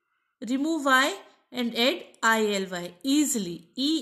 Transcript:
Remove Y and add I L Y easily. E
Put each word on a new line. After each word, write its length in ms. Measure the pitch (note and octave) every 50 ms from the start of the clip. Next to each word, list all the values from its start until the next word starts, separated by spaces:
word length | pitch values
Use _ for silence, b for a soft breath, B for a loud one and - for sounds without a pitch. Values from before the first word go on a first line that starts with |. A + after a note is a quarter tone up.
| _ _ _ _ _ _ _ - B3+ G#3+
Remove 360 | B3+ C4 C#4 D#4+ E4 D#4+ C4+
Y 320 | C#4+ C4 C4 C4+ D4+ G4 - - b b b b _
and 260 | - B3 B3 A#3 A3 A3+
add 260 | A#3 C4 F4 F4 - - - - -
I 220 | A3+ A3+ A3 A3 G#3 G#3 G3
L 80 | F#3+ F3+
Y 220 | F#3 F3 F3 F3+ F3+ - -
easily. 680 | C4+ C4+ D4+ D4+ C4 - A#3+ G3 E3+ E3+ E3+ - _ -
E 160 | - C4 D4 D#4+ D#4+